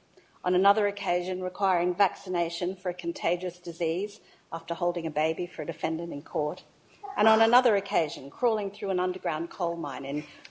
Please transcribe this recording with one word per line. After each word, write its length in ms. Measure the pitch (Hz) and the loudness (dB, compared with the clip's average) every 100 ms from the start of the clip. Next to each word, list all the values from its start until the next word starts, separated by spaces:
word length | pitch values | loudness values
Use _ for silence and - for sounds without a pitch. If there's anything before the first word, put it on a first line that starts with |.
| _ - _ _ | _ -20 _ _
on 120 | 170 180 | 0 4
another 320 | 196 202 202 | 6 4 2
occasion 560 | 202 190 180 180 185 | -2 -2 0 0 -4
requiring 500 | 180 185 196 175 180 | -6 0 2 2 2
vaccination 840 | 180 196 - - 180 170 - 180 190 | 4 2 2 -4 -2 -2 -2 -4 -4
for 140 | 185 | -6
a 40 | 175 | -4
contagious 640 | 170 170 170 175 185 - | -6 -2 0 0 -2 -8
disease 600 | 175 165 165 170 208 - - - - | -10 -4 -2 -2 -4 -8 -18 -20 -12
after 220 | 165 - | -10 -6
holding 320 | 170 175 170 160 | -2 0 0 -2
a 60 | |
baby 340 | 147 160 160 175 | 0 0 0 -4
for 160 | - | -6
a 40 | 151 | -8
defendant 440 | 156 160 160 170 | -4 -2 -2 -4
in 120 | 143 | -8
court, 400 | 147 170 147 135 - _ _ - - - | -6 -2 -2 -4 -12 _ _ -16 -10 2
and 100 | 220 | 4
on 120 | 220 | 6
another 360 | 226 240 247 202 | 6 6 6 2
occasion 560 | 196 190 156 147 139 | 2 0 0 -4 -10
crawling 400 | - 240 220 202 | 0 0 2 -2
through 180 | 202 196 | -6 -2
an 100 | 180 | 0
underground 520 | 185 180 180 156 170 | 0 -2 -2 -2 -4
coal 240 | - 170 170 | -2 -2 -2
mine 300 | 147 127 139 | -4 -6 -4
in 180 | 147 147 - - | -4 -6 -14 -20